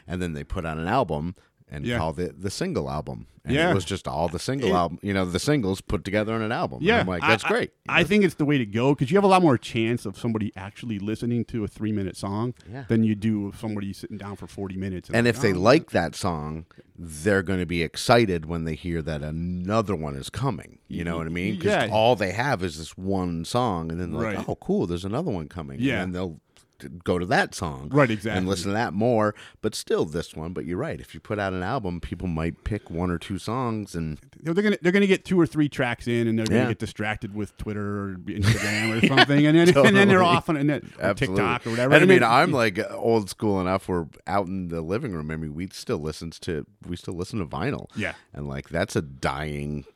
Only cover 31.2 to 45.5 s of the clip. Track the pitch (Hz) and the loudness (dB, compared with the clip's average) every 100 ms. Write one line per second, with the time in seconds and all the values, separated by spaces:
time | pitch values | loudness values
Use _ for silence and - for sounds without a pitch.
31.2 | - 104 98 92 90 135 95 87 - 87 | -8 -4 -2 -2 -4 -4 -4 -6 -8 -6
32.2 | 90 78 82 - - 104 - 82 90 85 | -4 -2 -2 -4 -6 -6 -6 -4 -2 -2
33.2 | - 92 - 123 120 110 98 85 80 76 | -4 -8 -6 -4 -4 -4 -6 -6 -6 -8
34.2 | - - 147 170 214 202 175 196 202 190 | -14 -10 -4 2 2 2 4 4 6 4
35.2 | - 185 160 156 147 - 123 117 120 117 | 2 4 4 4 0 2 -2 -2 0 2
36.2 | 117 110 110 110 123 107 107 - 107 107 | 2 2 2 2 2 0 -6 -4 -4 -4
37.2 | 107 104 101 - 110 104 101 101 98 92 | -6 -8 -8 -8 -6 -4 -4 -4 -6 -8
38.2 | 85 90 98 107 98 107 110 113 - 135 | -8 0 2 2 0 0 0 2 4 4
39.2 | 131 143 151 160 170 147 131 196 202 185 | 6 6 6 8 8 8 8 8 8 8
40.2 | 175 170 - 147 147 135 - - 90 101 | 6 4 2 0 0 -2 -6 -4 -2 0
41.2 | 131 98 110 120 117 117 131 147 185 185 | 0 0 0 -2 -2 0 8 8 10 8
42.2 | 113 127 135 127 113 95 101 101 113 113 | 8 6 4 4 2 0 -4 -2 2 4
43.2 | 98 - 107 98 90 95 - 87 73 - | 2 -2 0 2 2 0 0 -4 -4 -10
44.2 | - 101 90 95 87 82 80 107 143 85 | -2 -2 -2 -4 -4 -4 -2 -4 -4 -6
45.2 | 76 80 78 | -6 -6 -6